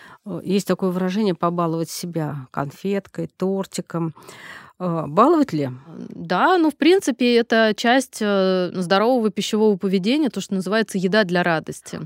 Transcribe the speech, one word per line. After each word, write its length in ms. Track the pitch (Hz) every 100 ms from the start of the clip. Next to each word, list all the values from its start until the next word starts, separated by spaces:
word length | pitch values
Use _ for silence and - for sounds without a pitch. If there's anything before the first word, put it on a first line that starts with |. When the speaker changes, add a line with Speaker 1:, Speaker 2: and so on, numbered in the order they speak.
| - - -
Speaker 1:
Э, 140 | 175 -
есть 200 | 196 -
такое 220 | 185 190
выражение 460 | 180 185 185 214 175
«побаловать 540 | 175 175 170 165 165
себя 580 | - 175 165 151 135 131
конфеткой, 760 | - 143 - 196 202 196 - 165 _
тортиком». 760 | 190 196 190 - 175 170 165 - - - - - - _
Э, 240 | 180 165 151
баловать 460 | 151 254 339 285
ли? 160 | 156 135 127 139 143 -
Speaker 2:
Да, 480 | - 165 180 262 370
ну, 120 | 311
в 40 | -
принципе, 580 | 320 381 381 240 247 240
это 380 | 233 226 220 208
часть, 420 | 240 254 262 -
э, 500 | 214 202 190 185 180
здорового 560 | - 175 196 220 254 220
пищевого 460 | - 196 214 220 196
поведения, 520 | 196 190 185 285 294
то, 100 | 196
что 140 | - 190
называется 420 | 180 214 214 202
еда 280 | 185 208 196
для 180 | 180
радости. 560 | 175 160 - - - 170